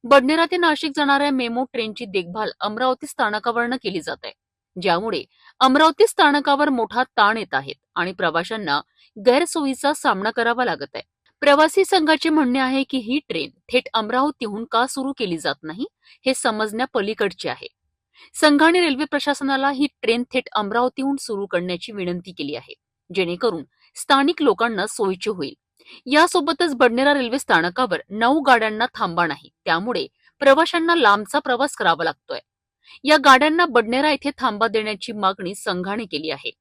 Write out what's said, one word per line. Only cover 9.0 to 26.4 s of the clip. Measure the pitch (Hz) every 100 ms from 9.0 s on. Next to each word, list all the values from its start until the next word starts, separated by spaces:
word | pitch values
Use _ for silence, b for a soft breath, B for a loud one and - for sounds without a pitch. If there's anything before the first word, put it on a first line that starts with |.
| _ -
गैरसोयीचा | 208 262 349 330 277 262 285
सामना | 294 277 196 196
करावा | - 233 240 247
लागत | 156 139 117
आहे. | - _ _ _
प्रवासी | 285 285 311 - 381
संघाचे | 381 311 311 330
म्हणणे | 311 254 254
आहे | 262 269
की | 277 262
ही | 214 277 _
ट्रेन | 165 139 _ -
थेट | 247 -
अमरावतीहून | 226 214 247 285 - 220 208 233
का | 226 247
सुरू | - 269 277
केली | 202 165
जात | 160 143
नाही, | 156 175 349 _ b b 262
हे |
समजण्यापलीकडचे | 254 247 214 214 220 262 240 202 220 202 - 151
आहे. | 127 - _ _ _ _ b b -
संघाने | 302 294 311 359
रेल्वे | 339 262 302
प्रशासनाला | 285 294 277 269 269 277
ही | 269 294 _
ट्रेन | 220 233 247
थेट | 262 -
अमरावतीहून | - 202 233 254 - 269 277
सुरू | - 202 202
करण्याची | 180 180 175 -
विनंती | 208 175 175 180
केली | 180 147 147
आहे, | - - _ _ _
जेणेकरून | 185 175 175 240 165 - _ _ -
स्थानिक | - 277 277 349
लोकांना | 285 196 233 214 208
सोयीचे | - 196 185 214
होईल. | 185 139 - _ _ B B 254
यासोबतच | 294 349 359